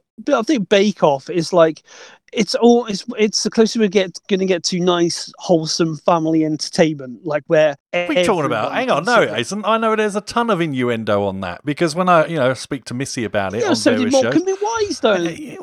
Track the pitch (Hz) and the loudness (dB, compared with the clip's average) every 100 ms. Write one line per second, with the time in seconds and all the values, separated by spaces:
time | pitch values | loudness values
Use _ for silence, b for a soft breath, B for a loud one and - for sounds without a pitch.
0 | _ - 226 262 220 294 190 202 208 - | _ -10 -2 0 2 0 2 2 2 2
1 | 165 139 - 175 160 180 160 151 _ B | 2 2 -4 -6 0 4 4 2 _ B
2 | B B B - 202 254 233 240 220 196 | B B B -4 -2 2 4 4 2 -8
3 | - 240 214 - 214 - 220 233 214 196 | -8 -2 -2 0 -2 0 0 2 0 2
4 | 185 - - 190 190 175 - 180 180 175 | -2 -6 -4 -2 0 0 -2 -2 0 2
5 | 170 - - - - 170 156 - 165 151 | 0 -2 -10 -10 0 0 0 -2 -2 -2
6 | - 170 160 160 156 156 - - 160 151 | 0 2 2 0 0 -2 -4 0 0 0
7 | 131 117 185 147 139 160 156 139 _ 175 | -10 -12 -6 -6 0 2 2 0 _ -6
8 | 175 170 180 180 143 117 123 165 254 202 | -2 0 2 2 0 -2 -2 -2 0 0
9 | 185 233 135 107 120 202 202 220 226 220 | 2 2 2 -2 -4 -4 -2 0 0 0
10 | 214 202 - 233 233 190 165 131 123 117 | 0 -2 -6 -4 -2 0 -2 -2 -2 -2
11 | 107 101 101 95 95 90 143 143 170 156 | 0 0 0 -2 -8 -8 -6 -2 -2 0
12 | 185 170 156 165 127 127 - 139 - 123 | 2 4 4 0 0 0 -6 -10 -8 -8
13 | 135 - 107 107 95 98 392 254 - - | -8 -4 -4 -2 -2 -2 0 0 2 2
14 | 240 269 240 330 370 381 415 453 415 311 | 2 2 2 2 0 -2 -2 -2 -4 0
15 | 226 190 170 160 302 - | 0 2 -2 -6 -14 -12